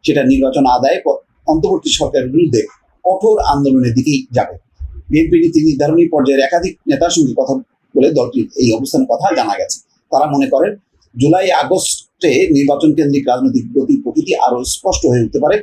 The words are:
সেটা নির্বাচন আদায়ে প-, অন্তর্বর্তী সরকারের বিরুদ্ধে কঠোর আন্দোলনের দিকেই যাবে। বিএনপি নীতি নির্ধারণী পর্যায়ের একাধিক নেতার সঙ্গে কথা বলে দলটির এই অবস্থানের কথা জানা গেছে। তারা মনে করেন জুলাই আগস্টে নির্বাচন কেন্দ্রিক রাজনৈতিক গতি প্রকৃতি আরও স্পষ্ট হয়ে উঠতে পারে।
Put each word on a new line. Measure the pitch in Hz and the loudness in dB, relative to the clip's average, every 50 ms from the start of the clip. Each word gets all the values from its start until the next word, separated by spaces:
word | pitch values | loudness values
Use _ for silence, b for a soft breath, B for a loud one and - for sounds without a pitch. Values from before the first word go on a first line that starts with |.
সেটা | _ 151 143 143 131 | _ 0 0 2 2
নির্বাচন | 127 135 135 131 131 131 151 135 | 2 2 2 0 0 0 2 2
আদায়ে | 127 123 123 127 135 170 190 - | 2 2 2 2 0 0 0 -2
প-, | - 180 - _ _ _ _ _ | -2 -4 -4 _ _ _ _ _
অন্তর্বর্তী | - 156 160 156 196 190 170 - 147 | -2 -2 0 0 0 -2 -2 -2 -4
সরকারের | - - 151 131 131 135 127 127 | -2 -2 -4 -2 -2 -2 -2 0
বিরুদ্ধে | 131 165 175 151 120 110 104 - - _ _ _ _ _ _ | 0 0 0 2 0 -2 -2 -4 -10 _ _ _ _ _ _
কঠোর | 175 190 185 196 226 214 - | -2 -2 0 2 0 0 2
আন্দোলনের | 135 139 143 143 143 139 131 131 127 120 113 | 0 0 0 0 2 2 2 2 2 2 0
দিকেই | 127 - 156 147 135 - - | 0 0 0 -2 -2 -4 -2
যাবে। | 120 123 107 - - - _ _ _ _ - - - - - - | -2 -2 -2 -2 -6 -18 _ _ _ _ -14 -14 -14 -16 -8 -2
বিএনপি | - 151 165 156 175 165 | 0 0 2 2 2 2
নীতি | 170 165 - 160 151 | 2 4 2 2 2
নির্ধারণী | 160 147 131 143 147 156 170 170 - | 2 2 2 0 0 2 2 2 2
পর্যায়ের | 160 151 135 131 139 135 135 | 2 0 0 2 2 2 0
একাধিক | 139 175 170 180 185 - _ _ | 0 0 -2 -2 -4 -8 _ _
নেতার | - 151 - 170 175 | -4 -2 0 0 0
সঙ্গে | 170 170 156 127 117 | 2 0 0 0 0
কথা | 120 131 131 139 131 123 _ _ _ _ _ _ | -2 -2 -2 -4 -6 -6 _ _ _ _ _ _
বলে | - - - | 2 2 2
দলটির | - - - - - 127 110 - - | 2 0 -2 -2 -2 -4 -4 -4 -2
এই | - 127 117 | -2 0 0
অবস্থানের | - - 139 135 - 139 131 | 0 0 -4 -2 -2 -2 0
কথা | - 117 120 170 196 175 | 0 -2 -2 0 -2 0
জানা | 139 117 107 101 - | 0 -2 -2 -2 -6
গেছে। | 190 - - - _ _ _ _ _ _ | -6 -8 -8 -12 _ _ _ _ _ _
তারা | - 139 147 | 0 0 0
মনে | 151 143 139 139 | 0 0 -2 0
করেন | 127 - 135 160 208 208 - _ _ _ _ _ _ _ | 0 2 0 0 0 -2 -8 _ _ _ _ _ _ _
জুলাই | 117 127 147 165 185 190 185 | 0 2 2 2 2 2 0
আগস্টে | 175 - - 127 180 185 - - - - - _ _ _ - 160 127 139 190 170 | 0 0 0 0 -2 -2 -2 -4 -6 -8 -10 _ _ _ 0 0 2 2 2 2
নির্বাচন | 156 139 143 139 143 139 156 156 147 | 2 2 2 2 0 2 2 0 2
কেন্দ্রিক | 151 147 143 143 143 135 127 | 2 0 0 0 0 0 0
রাজনৈতিক | 123 127 131 131 120 123 113 113 | -2 0 0 0 0 -2 -4 -2
গতি | - 139 131 - 139 120 | -2 -2 0 2 0 0
প্রকৃতি | - 120 - 311 - - - | 0 -4 -4 -4 -2 -2 -2
আরও | - - 131 - 123 127 | 0 0 0 0 -2 -4
স্পষ্ট | - - - - 190 - - - | -8 -10 -6 -4 -4 -4 0 0
হয়ে | 147 123 123 117 | 0 2 2 0
উঠতে | 110 - 131 | -2 -2 -2
পারে। | 135 151 196 214 | 0 0 0 0